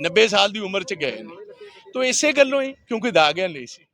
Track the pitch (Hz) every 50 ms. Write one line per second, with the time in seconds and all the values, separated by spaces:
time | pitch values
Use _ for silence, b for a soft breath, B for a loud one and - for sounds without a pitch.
0 | 143 170 170 208 226 220 190 202 196 208 202 220 208 185 190 196 190 - 202 170
1 | 143 131 110 107 110 - - - - - - B B B B B B B - 254
2 | 262 254 247 - - 294 262 285 277 269 269 277 269 269 269 - _ - 240 220
3 | 202 247 190 165 156 147 151 175 190 185 160 143 123 117 - - _ _